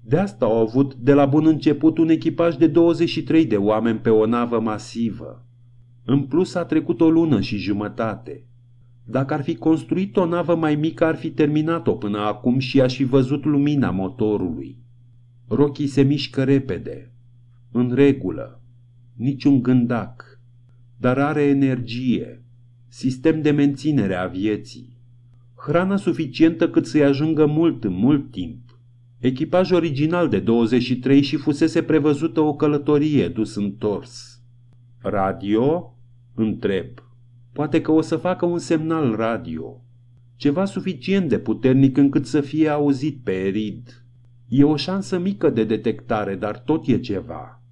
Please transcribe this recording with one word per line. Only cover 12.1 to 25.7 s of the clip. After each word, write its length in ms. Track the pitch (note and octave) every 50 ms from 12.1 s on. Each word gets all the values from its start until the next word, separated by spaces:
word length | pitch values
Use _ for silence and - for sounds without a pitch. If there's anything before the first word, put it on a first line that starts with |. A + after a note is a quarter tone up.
| G2+
acum 420 | G#2 G#2+ G#2+ G#2 - - B2 B2 C3+
și 220 | C3 - - C#3
aș 140 | B2+ B2+ B2+
fi 80 | - C#3
văzut 420 | B2 C#3 C#3 C3 A#2+ D3 D3 -
lumina 460 | D#3 D3 C#3 C#3+ D3 D3+ C#3 A#2+ F2+
motorului. 880 | F#2 F#2+ F#2+ F#2 - - A2 G#2+ G#2 G2 F#2 F2 D#2 C#2+ C2+ - - - - _ - - - - - - - _ _ - _ - A2
Rocky 340 | B2 D3 D3 C#3 - D3
se 140 | C#3 - C#3+
mișcă 420 | C3+ C3+ D3 C#3 - - - C#3 C3+
repede. 680 | C3 C#3 C3+ - - F2+ E2+ - C#2+ C#2+ C#2 - - - - _ - - - - _ _ _ - -
În 200 | - A2+ B2 B2 A#2+
regulă. 680 | C3 C#3+ C#3+ C3+ C3+ - F#2 D#2+ C#2 A#1 - - - - - - - - _ _ _ - - _
Niciun 460 | - A#2 C#3 C#3 B2+ - C#3+ C#3 C3
gândac. 760 | A#2 B2+ B2+ B2 A#2+ A2+ A#2+ A2+ G2 - - - - - - - - - _ - - _ - - - - -
Dar 200 | - - B2 B2+
are 240 | C3+ C#3+ D3 D#3 D3+
energie. 1000 | D3 C#3+ C#3 C#3 C#3 C3+ C3 B2 A2+ G#2+ A#2+ B2 C3 B2+ A2 F2 - - - - - - - - - - _ _ -
Sistem 540 | - - - - C3 B2+ - - D#3+ D#3 D#3
de 100 | C#3 D3+
menținere 640 | D3 D3 C#3+ C#3+ C#3 - - D#3 D3+ C3 G2+ F#2+ F#2
a 120 | F2+ F#2
vieții. 680 | F2+ F2 F#2 G2+ G#2+ G#2+ - - - - - - - - _ - - - - - - - - - - _
Hrană 400 | - - C#3+